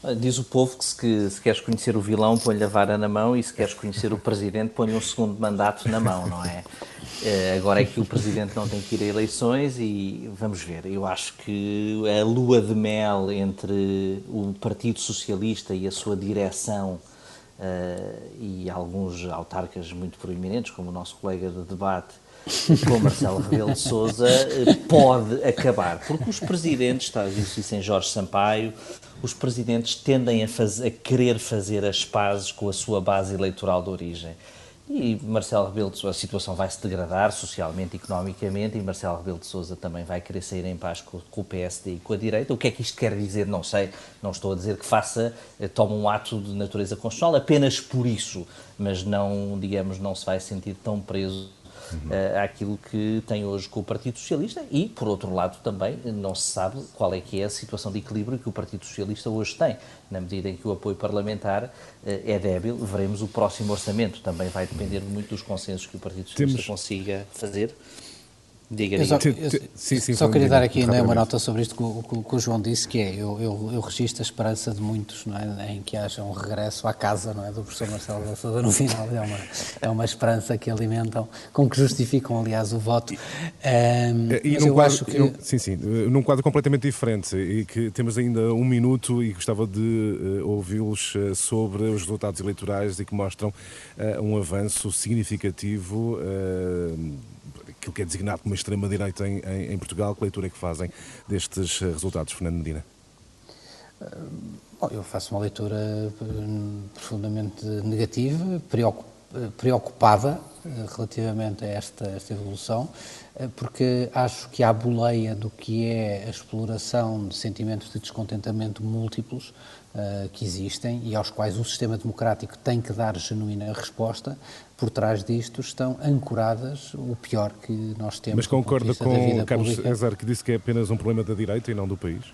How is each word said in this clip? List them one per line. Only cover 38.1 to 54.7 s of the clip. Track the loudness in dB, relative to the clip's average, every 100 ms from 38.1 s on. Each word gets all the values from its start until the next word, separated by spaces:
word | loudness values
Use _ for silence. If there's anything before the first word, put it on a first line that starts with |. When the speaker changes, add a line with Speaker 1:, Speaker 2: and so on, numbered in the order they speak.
| -4 -4 -4 -4 -2 -2 -2
Speaker 1:
e |
Marcelo | -4 -4 -4 -4
Rebelo | -6 -8
de | -8
Sousa | -8 -8 -8
também | -8 -8
vai | -6 -6
querer | -6 -10
sair | -6 -6
em | -6
paz | -6 -6 -8
com, | -10 -16 -10
com | -10
o |
P | -6 -4
S | -6 -6
D | -8 -10
e |
com | -4
a | -2
direita. | 0 0 0
O | 0
que | 0
é |
que | -2
isto | -8 -2
quer | -2
dizer? | -2 -4 -2 -2
Não | -2
sei. | 0 0 -2 -6 -20 -8
Não | -8
estou | -4 -4
a | -2
dizer | -2 -4
que | 2
faça, | 2 2 -2 -2 -4 -20 -8
eh, | -4
tome | 2 2
um | 2 2
ato | 0 -2 -6
de | -4
natureza | -4 -4 -2 -4 -4
constitucional | -6 0 4 4
apenas | 6 6 6 2
por | -2 0 2
isso, | 0 -4 -8 -12 -16 -20 -4
mas | -2 -2
não, | 0 0 0 -2 -4 -4
digamos, | -2 -2 -2 -4
não | -6
se | -4
vai | -2 -2
sentir | -2 -8 -8 -6
tão | -4 -4
preso, | -4 -4 -2 -4 -10 -18 -20 -18 -12
Speaker 2:
Uhum. | -10 -4
Speaker 1:
eh, | 0 2 0
àquilo | 0 -2 -4 -4 -4
que | -2 0 -2 -2
tem | -2
hoje | -2 -4 -4
com | -6
o |
Partido | -4 -4 -4 -8
Socialista | -4 -2 -2 -6 -2